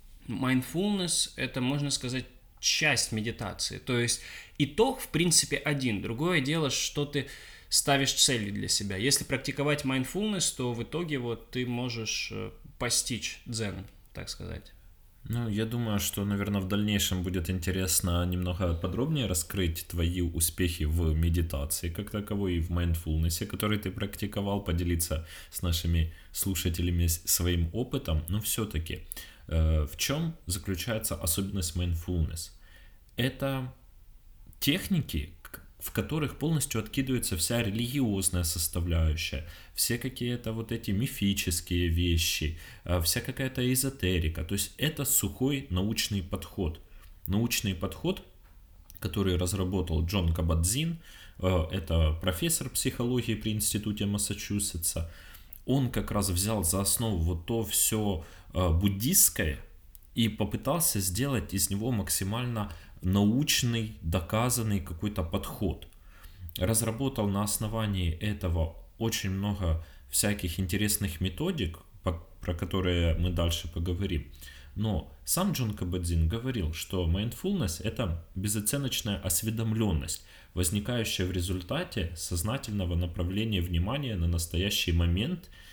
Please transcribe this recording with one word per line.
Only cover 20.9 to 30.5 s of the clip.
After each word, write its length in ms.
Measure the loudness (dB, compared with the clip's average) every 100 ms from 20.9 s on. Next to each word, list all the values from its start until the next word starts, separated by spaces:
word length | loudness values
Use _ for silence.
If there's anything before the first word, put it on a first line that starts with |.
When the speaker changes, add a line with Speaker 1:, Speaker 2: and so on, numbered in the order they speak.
| 2 4 4
Speaker 2:
медитации 760 | 4 4 2 0 -2 -4 -4
как 220 | -6 -6
таковой 460 | -4 -4 -2 0 0
и 20 |
в 100 | 0
майндфулнессе, 760 | 2 2 0 0 2 2 0 -4
который 340 | -2 0 0
ты 100 | -2
практиковал, 720 | -4 -6 -4 -4 -2 0 0
поделиться 640 | 0 0 2 0 0 -4 -6 -12 -14
с 120 | -4
нашими 500 | 0 0 2 4 2 -2 -10
слушателями 760 | -4 -2 0 0 0 2 4 4
с-, 140 | 2 0
своим 440 | 2 4 4 2
опытом. 500 | 0 -2 -2 0 0 2
Но 100 | -2
все-таки, 600 | 0 -2 -2 -2 -4 -6 -10 -12 -14 -16 -2
э, 400 | 2 4 4 0
в 60 | -2
чем 380 | 0 0 -2 -4
заключается 680 | -6